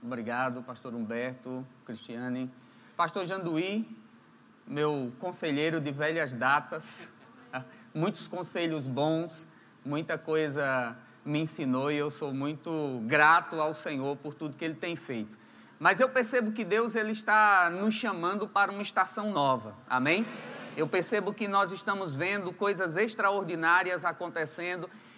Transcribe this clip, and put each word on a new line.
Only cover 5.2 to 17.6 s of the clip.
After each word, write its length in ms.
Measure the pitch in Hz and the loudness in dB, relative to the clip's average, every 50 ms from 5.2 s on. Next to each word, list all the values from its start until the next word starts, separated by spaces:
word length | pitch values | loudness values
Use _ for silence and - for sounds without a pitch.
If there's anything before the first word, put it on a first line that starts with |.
| - 180 175 - 175 160 143 143 156 165 165 165 | -8 -6 -4 -4 -2 0 0 2 2 0 0 0
de 120 | 143 147 | -2 -4
velhas 420 | 139 139 151 156 160 165 156 127 127 | -4 -2 -2 0 0 0 -2 -2 -2
datas, 880 | 117 120 131 143 147 147 - 170 160 - - - - - - - - - - - - - - - | 0 2 4 4 4 2 -2 -8 -4 -2 0 0 0 -2 -4 -12 -18 -20 -20 -20 -20 -16 -10 -10
<laughs> 400 | 131 131 - - - - - - | -10 -10 -12 -16 -20 -18 -8 -4
muitos 340 | 156 160 202 208 - - | -2 0 0 0 -2 -4
conselhos 600 | - - 175 175 - - 180 170 165 160 151 131 | -4 -6 -6 -6 -4 -2 0 0 0 0 -2 -2
bons, 600 | 131 123 127 147 156 160 160 170 170 - - - - - - - - - - - | -2 0 0 2 2 2 0 -2 -4 -6 -8 -10 -12 -16 -20 -20 -20 -20 -12 -8
muita 300 | 139 147 151 165 160 165 | -6 -4 -4 -2 -4 -4
coisa 800 | 147 - 160 156 156 156 147 135 147 143 135 131 127 120 117 117 - - - - - - | -4 -2 0 2 2 2 2 0 0 0 0 2 0 0 -2 -6 -10 -16 -20 -20 -12 -6
me 160 | 147 147 147 | -2 -2 0
ensinou 500 | 160 156 - - 151 131 127 131 135 147 | 0 -2 -2 -2 0 0 2 2 2 0
e 60 | 151 | 0
eu 160 | 147 147 151 | 0 0 -2
sou 220 | 147 - 151 143 131 | -4 -6 -6 -4 -4
muito 680 | 135 139 147 156 143 - 170 160 156 151 139 131 120 110 | -4 -4 -4 -4 -6 -6 -4 -4 -2 -2 -2 -4 -4 -2
grato 540 | 113 151 151 151 156 165 175 170 - 170 160 | 2 6 8 10 10 8 8 6 2 -2 0
ao 140 | 151 156 156 | 0 0 -2
Senhor 440 | 156 - 165 151 135 131 139 143 | -4 -4 -4 -4 -2 -2 -2 -4
por 160 | 135 143 151 143 | -4 -6 -10 -8
tudo 240 | - 160 151 135 | -6 -8 -8 -6
que 80 | - 165 | -6 -6
Ele 100 | 160 156 | -6 -6
tem 200 | - - 175 170 | -4 -6 -6 -6
feito. 420 | 160 - - 127 113 107 107 - - - - - - - - - - | -6 -6 -6 -4 -4 -6 -6 -10 -18 -20 -20 -20 -20 -20 -20 -4 2
Mas 200 | - 180 196 180 | 4 4 6 6
eu 100 | 262 262 | 4 4
percebo 420 | 262 262 240 220 262 247 226 214 | 4 2 2 2 2 2 2 0
que 140 | 220 226 220 | -2 -2 -2
Deus, 280 | 175 202 220 233 240 226 | 2 2 2 2 2 0
Ele 160 | 233 214 214 | -2 -2 -2
está 580 | 220 214 - - 208 214 214 208 202 185 | -4 -2 2 4 6 8 8 8 8 8